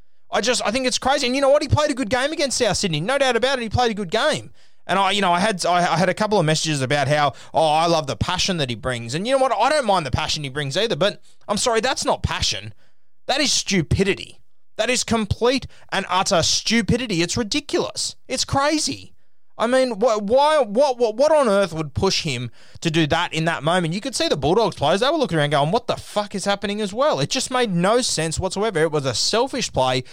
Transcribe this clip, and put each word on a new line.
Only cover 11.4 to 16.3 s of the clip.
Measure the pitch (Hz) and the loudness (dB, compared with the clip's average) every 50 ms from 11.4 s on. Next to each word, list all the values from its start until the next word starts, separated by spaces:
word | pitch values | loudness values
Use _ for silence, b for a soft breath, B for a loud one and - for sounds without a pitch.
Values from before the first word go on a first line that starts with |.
| b b | b b
I'm | 214 | -2
sorry, | 202 - 247 226 220 | 0 2 2 2 2
that's | 214 262 - - - | 2 0 -2 -2 -2
not | 277 - 190 | -2 -2 0
passion. | - - 160 180 - - - 95 104 110 - - - - - - - - - - - | -2 -2 -2 -2 -2 -2 -2 -4 -8 -12 -16 -18 -18 -20 -20 -20 -20 -20 -20 -8 -4
That | - 254 285 | -2 0 0
is | 294 226 | 0 0
stupidity. | - - - - 196 185 - - - - 202 - 175 - - - - - - - - - - - - | 0 -2 -2 0 0 0 0 2 2 2 2 2 0 -2 -6 -14 -18 -20 -20 -20 -20 -20 -20 -10 -6
That | - 214 240 | -4 -2 0
is | 254 - | 0 0
complete | - - 220 226 214 - - - 226 240 277 247 - - b b b b | 0 0 0 0 0 -2 -2 0 2 2 2 0 -2 -8 b b b b
and | 165 190 185 - | -4 -4 -2 0
utter | 180 185 190 - | 0 0 2 2